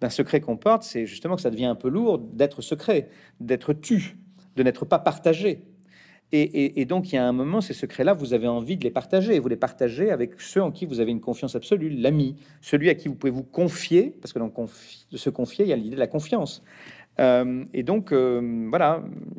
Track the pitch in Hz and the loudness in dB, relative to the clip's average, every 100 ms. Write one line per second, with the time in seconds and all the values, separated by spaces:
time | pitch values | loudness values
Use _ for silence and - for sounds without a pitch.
0 | 120 - - 151 151 113 208 226 - 120 | -4 -2 0 0 0 0 2 2 2 -6
1 | 107 - 170 185 123 113 123 117 127 170 | -6 -6 -4 -2 -2 -2 -2 -2 -2 0
2 | 233 156 113 113 143 - - 156 - 175 | 2 0 -2 0 0 0 -8 -6 0 0
3 | - - - - 120 127 - 151 - 220 | 0 -14 -20 -10 -2 -2 -2 -4 0 0
4 | - - - _ _ 131 127 120 - 165 | 0 -12 -20 _ _ 0 2 2 0 2
5 | 170 156 170 160 202 - - _ _ _ | 2 2 2 2 0 -2 -10 _ _ _
6 | - _ - 151 151 156 139 - 127 185 | -20 _ -2 0 2 2 0 0 0 -2
7 | 185 131 123 123 139 214 190 131 110 - | 0 0 2 0 0 -2 -2 -6 -8 0
8 | 147 185 131 120 120 120 117 190 120 131 | 2 2 2 0 0 -2 -2 -2 -2 -2
9 | - 190 208 175 123 113 127 - 123 123 | 0 0 4 2 2 -2 -2 0 -2 0
10 | 208 127 120 - - 190 175 - 175 120 | 0 0 -2 -6 -4 0 0 -2 -6 -2
11 | 113 117 - 120 127 117 - 208 156 135 | 0 -2 -4 -6 -6 -6 0 0 0 0
12 | 123 151 135 139 - - - 143 175 151 | 2 2 0 -4 -18 -16 -2 2 4 2
13 | 147 123 135 127 131 - 175 - - 170 | -2 -2 -2 -2 -6 0 0 -2 2 4
14 | 269 - - 120 113 - 110 - - - | 4 -2 -8 -6 -4 -6 -10 -10 -20 -20
15 | - 123 - - 123 - 202 123 107 135 | -16 -4 -4 -2 -4 0 0 0 -2 -2
16 | 123 151 151 233 143 - - - - - | -2 -2 -2 -2 -2 -8 -20 -20 -20 -20
17 | - - 131 123 127 127 131 127 123 214 | -12 2 4 6 2 -4 -6 -6 -2 -2
18 | 185 139 127 120 120 117 110 - 151 160 | 2 2 2 0 -2 -4 -2 2 2 0
19 | - - - | -6 -12 -14